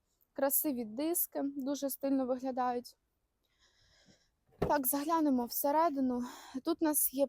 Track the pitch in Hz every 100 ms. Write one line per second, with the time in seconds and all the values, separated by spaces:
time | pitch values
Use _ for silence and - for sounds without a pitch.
0 | _ _ _ - 277 277 311 247 220 220
1 | 311 349 - 311 277 285 262 285 277 -
2 | 277 269 254 254 269 262 247 247 247 -
3 | _ _ _ _ _ _ _ _ _ _
4 | _ - _ _ _ - - 302 269 285
5 | 285 330 302 254 240 - 285 302 339 277
6 | 262 247 247 - - 269 320 339 311 302
7 | - 262